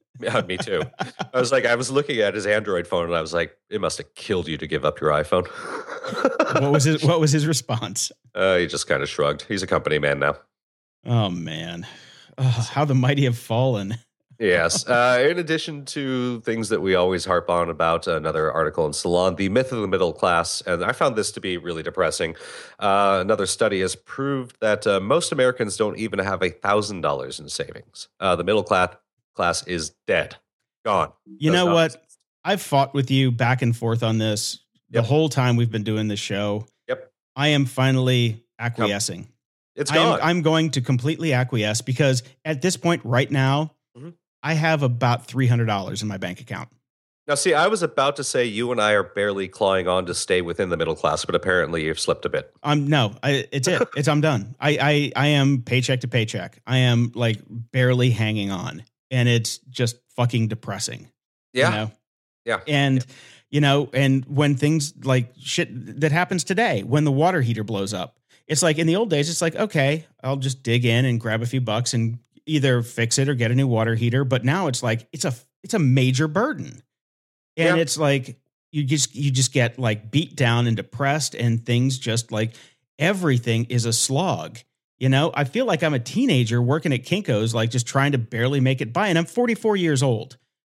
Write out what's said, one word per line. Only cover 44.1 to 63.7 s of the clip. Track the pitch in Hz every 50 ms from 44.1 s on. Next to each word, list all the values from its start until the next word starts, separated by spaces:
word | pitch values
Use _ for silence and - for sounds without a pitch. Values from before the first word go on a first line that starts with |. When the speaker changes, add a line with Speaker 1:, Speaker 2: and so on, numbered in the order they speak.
| 170 _ _ _ _ _ -
Speaker 2:
I | 151 160
have | 151 165 160 160 147 143
about | 123 120 117 131 120 120 - -
three | - 127 131 131
hundred | 120 120 117 117
dollars | 110 104 98 92 104 98 - 107
in |
my | 104 98
bank | 95 92 90 92 -
account. | 127 - 98 87 - _ _ _ _ _ _ _ _ _ _ _ _
Speaker 1:
Now, | 147 143
see, | 135 - 185 151
I | 151 175
was | 208 220 185 170
about | 147 - 143 135 143 139
to | - 127
say | - - 127 123
you | 117 101 110 120 120
and | 123 110
I | 104 107 107
are | 101 92
barely | - - 101 101 104 98 98 95 92
clawing | - - 107 95 95 95 87 90
on | 90 92 85
to | 87 85
stay | - - - 92 90
within | 87 85 85 - 98 90
the | 85
middle | 80 82 82 78
class, | - - 76 78 - -
but | - 85
apparently | 85 - 95 92 87 78 73 85 82 78
you've | 78 78 -
slipped | - 87 80 - -
a | 80
bit. | - 76 - - _ _ -
Speaker 2:
Um, | 147 151 147 139
no, | 143 156 139 113 98 113 - 127
I, | 139 139 131 - -
it's | - 135 123
it. | 123 123 123 - -
Speaker 1:
<laughs> | -
Speaker 2:
It's, | 143 135
I'm | 156 147 151
done. | 156 156 131 98 98 113 139 _
I, | - 151 151 - 135 147 147 147 147 113 -
I, | 123 143
I | 147
am | 151 143 135 139 139 123 117
paycheck | - 123 127 123 - 131 120
to | -
paycheck. | 120 - 120 110 104 - 95 90 92 _ _ _
I | - 131
am, | 127 127 123 120 117 120 117 -
like, | 117 120 113 107 - - -
barely | 113 120 117 _ - 127 127 127 127 123 123 123
hanging | 110 107 110 107 107 107 98 98
on, | 95 90 90 82 - 87 - _ _ _ _ _
and | 131 123 120
it's | 123 117 117 110 - -
just | - _ 127 123 - 123 117 - _ _ _ _
fucking | 127 120 117 - 113 113
depressing, | 107 113 113 - 110 98 107 - - - - - - _ _ _ _ _ _ _ _
you | - 127 143
Speaker 1:
Yeah. | 175
Speaker 2:
know? | 107 107 110 107 - _ _ _ _ _ _ _ _ _ _
Speaker 1:
Yeah. | 117 110 - -
Speaker 2:
And, | 151 147 139 139 135 135 131
Speaker 1:
Yeah. | - - - - - - - - _ _
Speaker 2:
you | 143 147
know, | 147 139